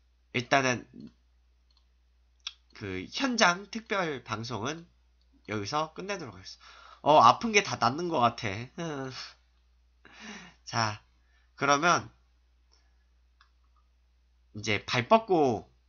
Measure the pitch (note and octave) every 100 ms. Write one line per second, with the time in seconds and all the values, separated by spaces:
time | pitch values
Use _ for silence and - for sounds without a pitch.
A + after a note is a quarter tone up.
0 | _ _ _ B2 A#2+ C#3 C3 A#2 - -
1 | - _ _ _ _ _ _ _ _ _
2 | _ _ _ _ - - _ - G#2 F#2
3 | F#2 - C4 A#3 F#3+ F3 G3+ A3+ - G3+
4 | E3+ C3 - G#2+ A#2 A2 A#2+ E3 E3+ _
5 | _ _ _ _ - G#2+ G2+ D3+ D#3+ -
6 | F#3 G3 C3+ F#2 G2 - - - - -
7 | C#3 D3+ A#2 B2+ A3+ G#3 - B2 A2+ C#3+
8 | F3 D#3 A#2+ - A2 G2 B2+ - E3 C#3+
9 | C3 B2 - - _ _ _ _ _ _
10 | - - G#3+ G#3 F3+ _ - A2+ A2 G#2
11 | _ _ _ _ _ - C#3 C#3+ F3 D3+
12 | A2 _ _ _ _ _ _ _ _ _
13 | _ _ _ _ _ _ _ _ _ _
14 | _ _ _ _ _ G#2 G#2+ G2+ - B2
15 | A#2+ A3 A3 F3 C#3 G#2 - _